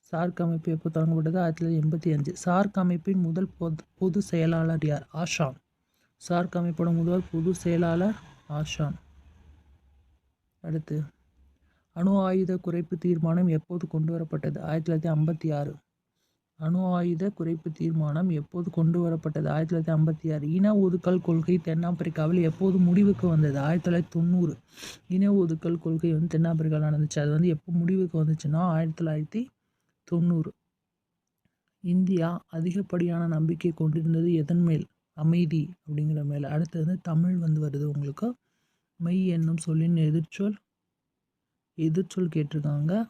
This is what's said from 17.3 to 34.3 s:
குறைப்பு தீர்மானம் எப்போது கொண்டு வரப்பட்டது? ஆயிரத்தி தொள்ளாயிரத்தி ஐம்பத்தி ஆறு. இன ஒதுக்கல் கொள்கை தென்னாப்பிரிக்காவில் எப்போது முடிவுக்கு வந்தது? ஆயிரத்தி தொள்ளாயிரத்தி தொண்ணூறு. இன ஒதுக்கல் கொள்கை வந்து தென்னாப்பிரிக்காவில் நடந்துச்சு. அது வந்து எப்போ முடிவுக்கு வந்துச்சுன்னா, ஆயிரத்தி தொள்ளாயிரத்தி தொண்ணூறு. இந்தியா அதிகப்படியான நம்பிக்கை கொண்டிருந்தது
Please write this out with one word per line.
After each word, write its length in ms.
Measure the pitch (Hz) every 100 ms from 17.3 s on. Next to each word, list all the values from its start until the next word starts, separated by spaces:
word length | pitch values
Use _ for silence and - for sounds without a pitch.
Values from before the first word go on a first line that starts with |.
| 208
குறைப்பு 340 | 165 165 170
தீர்மானம் 560 | 156 160 160 151 151 185
எப்போது 420 | 156 147 180 175
கொண்டு 380 | - 165 170 170
வரப்பட்டது? 400 | 160 160 156 151
ஆயிரத்தி 280 | 147 160 165
தொள்ளாயிரத்தி 180 | 160
ஐம்பத்தி 400 | 160 160 156 160
ஆறு. 160 | 151 147
இன 240 | 175 202
ஒதுக்கல் 460 | 214 185 175 175 180
கொள்கை 400 | 180 165 160 180
தென்னாப்பிரிக்காவில் 800 | 165 160 170 175 175 160 156 180
எப்போது 360 | 160 160 190 185
முடிவுக்கு 500 | 175 180 202 196 180
வந்தது? 300 | 160 151 139
ஆயிரத்தி 320 | 143 170 180
தொள்ளாயிரத்தி 200 | 175 170
தொண்ணூறு. 460 | 170 170 180 170 135 _ - - - _
இன 240 | 185 202
ஒதுக்கல் 460 | 202 170 160 165 170
கொள்கை 340 | 165 165 170
வந்து 260 | 156 170 160
தென்னாப்பிரிக்காவில் 540 | 165 165 156 151 151
நடந்துச்சு. 260 | 151 151 156
அது 120 | 147
வந்து 180 | 156 175
எப்போ 240 | 156 -
முடிவுக்கு 520 | 170 170 190 180 160
வந்துச்சுன்னா, 320 | 156 156 147 156
ஆயிரத்தி 480 | 180 160 165 160
தொள்ளாயிரத்தி 420 | 165 151 156 220 254 _ _ _ _ _
தொண்ணூறு. 480 | - 170 175 165 160 - _ _ _ _ _ _ _ _ _ _ _ _
இந்தியா 640 | 185 180 185 185 165 175 _
அதிகப்படியான 800 | 165 170 180 196 175 175 170 170
நம்பிக்கை 460 | 156 160 165 175
கொண்டிருந்தது 600 | 160 160 156 160 165 170